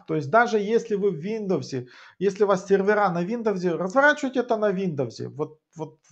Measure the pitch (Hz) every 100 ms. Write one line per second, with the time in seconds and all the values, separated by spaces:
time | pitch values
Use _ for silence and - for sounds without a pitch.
0 | - 156 139 220 233 214 202 226 226 208
1 | 202 160 185 220 196 165 127 131 127 -
2 | - - 190 190 202 196 190 196 196 208
3 | 196 170 175 240 220 190 180 160 190 254
4 | 294 294 262 254 240 226 214 185 190 143
5 | 120 - - 123 151 - _ 156 151 -
6 | _